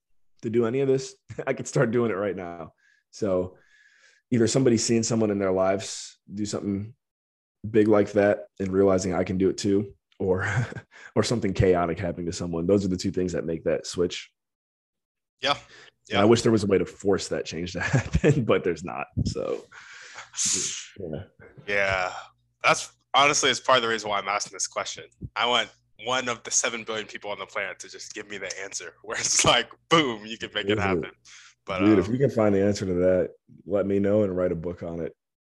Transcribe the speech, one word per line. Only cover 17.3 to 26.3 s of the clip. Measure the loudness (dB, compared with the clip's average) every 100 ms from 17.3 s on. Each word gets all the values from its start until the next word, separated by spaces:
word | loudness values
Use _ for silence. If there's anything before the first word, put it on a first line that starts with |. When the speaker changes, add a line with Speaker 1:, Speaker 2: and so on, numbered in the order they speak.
| -6 -6
Speaker 1:
change | -8 -8
to | -6
<laughs> |
happen, | 0 0 0 2 2 2
but | 2 0
there's | 0 -4
not. | -6 -8 -8 -4 -4
So, | -4 -4 -6 -10 -20 -20 -20 -18 -18 -14 -6 -2 -2 -4 -8 -12 -12
yeah. | -10 -10 -12 _ -20 -14 -4
Speaker 2:
Yeah. | 0 0 0 -2 -6 -14 _ _ _
That's | 0 2 -2 _ _
honestly, | 4 4 4 2
it's | 2
part | 2 2
of |
the | 4
reason | -2 -2
why | -2
I'm | -2
asking | -4 -4 -8
this | -6
question. | -6 -8 -10 -16 _ -10 -2
I | 0
want | 0 -2 -8 _ -14 -4
one | -2
of | -2